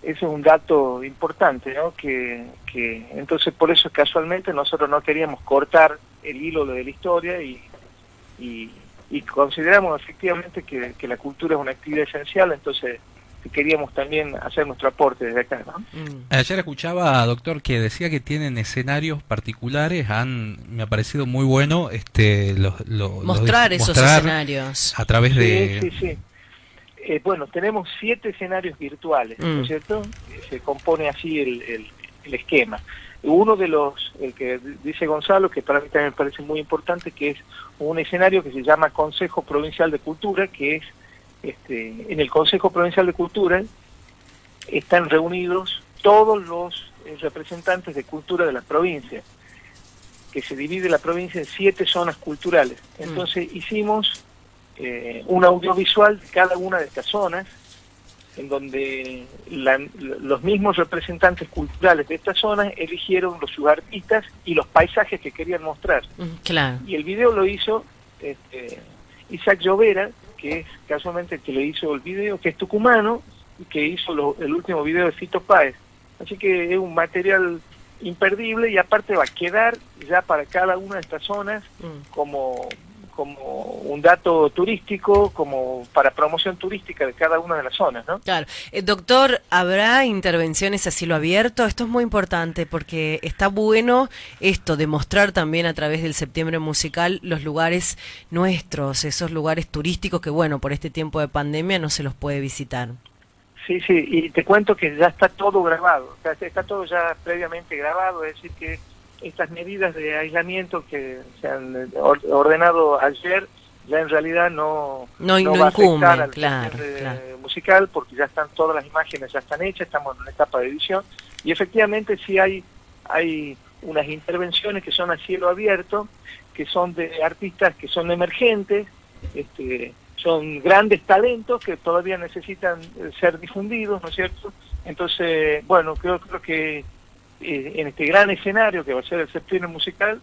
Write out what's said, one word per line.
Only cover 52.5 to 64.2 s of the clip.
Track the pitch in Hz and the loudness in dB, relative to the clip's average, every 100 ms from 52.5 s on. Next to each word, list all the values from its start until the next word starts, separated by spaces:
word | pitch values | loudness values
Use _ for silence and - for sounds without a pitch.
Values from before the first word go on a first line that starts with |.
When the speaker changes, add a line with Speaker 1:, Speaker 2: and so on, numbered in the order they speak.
| 170 131 127 - - | 4 4 -2 -20 -14
Speaker 2:
Mm. | |
Speaker 1:
Entonces | 156 160 175 185 165 | -10 -6 -4 -4 -6
hicimos, | 175 - 214 208 214 208 - - _ _ _ _ - | -10 -6 -4 0 0 0 -6 -16 _ _ _ _ -12
eh, | 127 120 120 117 - | -10 -10 -10 -12 0
un | 180 180 | 6 6
audiovisual | 180 180 180 190 208 208 208 | 6 2 0 2 6 6 4
de | - | -2
cada | 185 185 180 | 2 4 2
una | 185 185 | -2 -2
de | 147 | -4
estas | - - | -6 -6
zonas, | 208 190 170 190 - - - - _ - - - - | -2 -2 -4 -10 -18 -20 -20 -20 _ -20 -20 -20 -16
en | 139 | -6
donde | 139 139 135 139 135 131 127 123 - - | -6 -4 -6 -6 -6 -10 -12 -16 -20 -14
la, | 147 131 135 143 - | -2 2 2 0 -12
los | 135 131 139 135 | -10 -8 -2 0
mismos | 165 208 202 185 | 2 2 2 2
representantes | 165 170 - 170 185 180 160 | 0 -2 -6 2 4 4 -8
culturales | - 147 - 185 165 143 | -8 -8 2 4 4 2
de | 160 | -4
estas | - 185 | -4 -2
zonas | 214 208 202 - | 0 0 -2 -4
eligieron | 160 170 - 185 180 170 | -8 -8 -2 0 0 -4
los, | 143 | -10
sus | - 147 | -2 2
artistas | 151 - 214 - 220 | 2 2 -14 0 0